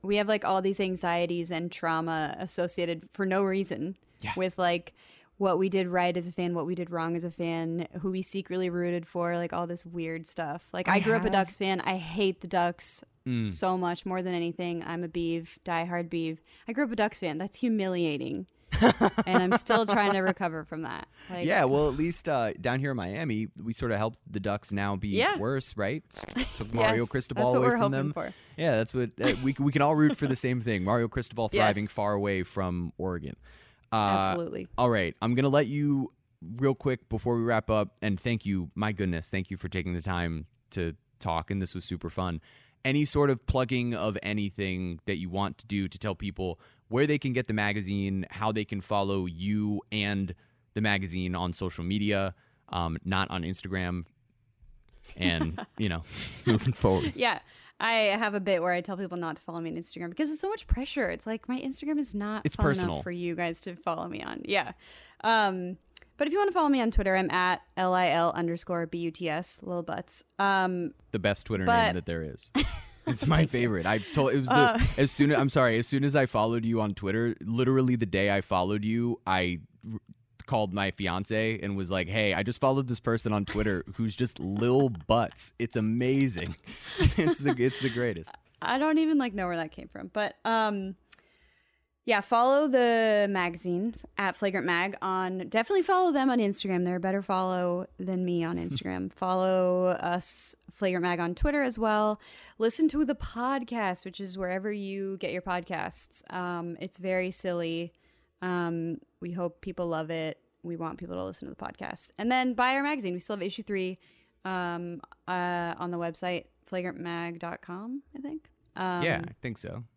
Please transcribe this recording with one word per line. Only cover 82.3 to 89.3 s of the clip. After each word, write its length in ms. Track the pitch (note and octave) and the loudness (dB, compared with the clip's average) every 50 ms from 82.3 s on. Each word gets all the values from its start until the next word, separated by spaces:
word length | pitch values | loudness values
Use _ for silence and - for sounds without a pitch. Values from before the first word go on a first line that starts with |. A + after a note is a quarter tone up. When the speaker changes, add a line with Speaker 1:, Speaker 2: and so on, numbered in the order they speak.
| F2+ | 2
Speaker 2:
I 80 | E2+ G2+ | 2 0
just 160 | A2 A#2+ - | -2 -2 2
followed 260 | - C3 C3+ C3+ C3+ | 2 2 4 2 0
this 120 | B2 A#2+ - | 0 -4 -2
person 340 | _ A#2+ A#2 A2+ - A2+ G#2+ | _ 0 0 0 2 0 0
on 120 | G#2 G#2 | 0 0
Twitter 380 | - - G#2 G#2+ G#2+ G2 F2 - - F#2 | 0 0 0 2 2 0 0 -2 -6 -4
who's 200 | - A2+ A2 G2 | -2 -2 -2 0
just 240 | - B2 A#2+ - - | -2 -2 -2 -2 -6
Lil 500 | - F#2 G2 G#2 A2+ A#2+ B2 C3+ C#3+ C3 | -4 -4 0 2 2 4 6 6 4 4
Butts. 640 | A2 E2+ D2+ - A2+ A#2+ A2 - - - - - _ | 0 -4 0 2 2 2 2 0 -4 -8 -10 -10 _
It's 180 | _ A#2 A2+ - | _ -4 -2 0
amazing." 800 | A#2 G#2+ G#2+ A2+ A#2+ B2 B2+ C3+ C#3 C#3 C3 G2+ F2 F2 F2 E2 - _ - - - - - - - | 0 0 2 2 2 2 4 4 4 4 2 2 -2 -6 -6 -8 -10 _ -18 -18 -16 -14 -12 0 4
<laughs> 0 | F#4 - - | 4 6 6
It's 220 | - E3 D#3+ E4+ - | 6 4 4 2 2
the, 160 | C#3 C#3+ C#3 | 2 0 2
it's 220 | B2 A#2+ C3+ C3 - | 4 2 2 2 0
the 80 | C3 C3 | -2 -2
greatest. 400 | A2+ A#2+ B2 A#2+ G2 E2 D#2 - - - _ _ _ _ | 0 0 0 0 -2 -4 -8 -14 -18 -20 _ _ _ _
Speaker 1:
I 160 | - - A#3+ | -2 -2 0
don't 220 | C4+ D4 D#4 D#4 D#4 | 2 2 4 4 4
even, 180 | D#4+ D#4 D#4+ | 4 4 4
like, 160 | C#4+ C4 A#3+ | 2 2 0